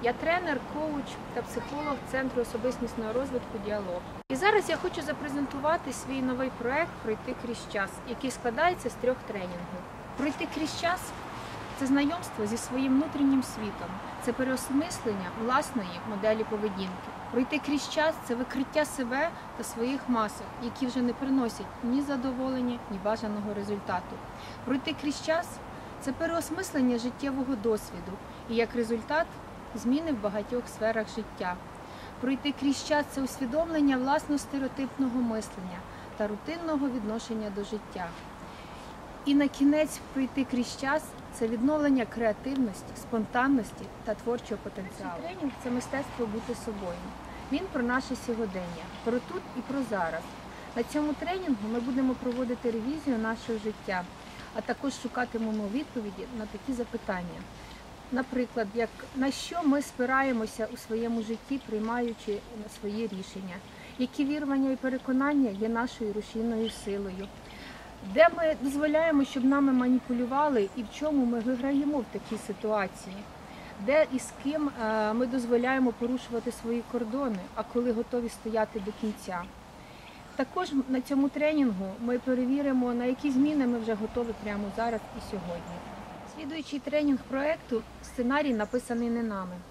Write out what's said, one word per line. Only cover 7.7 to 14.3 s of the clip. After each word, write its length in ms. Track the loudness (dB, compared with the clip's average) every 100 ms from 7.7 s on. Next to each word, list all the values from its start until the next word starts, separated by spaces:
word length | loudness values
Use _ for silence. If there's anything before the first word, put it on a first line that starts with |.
час», 160 | -2 -2 -4 -8
який 220 | -4 -4
складається 580 | -2 -2 4 4 4 -4
з 40 |
трьох 240 | 0 0 0 -2
тренінгів. 560 | -6 -4 -6 -8 -8 -10 -12 -12 -4
Пройти 300 | -2 -2 -4 -2
крізь 260 | -2 0
час 180 | 0 0 -2 -10 -10 -10 -8 -8 -8 -4
це 60 | 4
знайомство 600 | 6 6 2 -4 -2 0
зі 120 | 0
своїм 360 | -2 0 4
внутрішнім 500 | 6 4 4 6 6
світом, 460 | 4 -4 -6 -4 -8 -8 -8 -4
це 80 | -2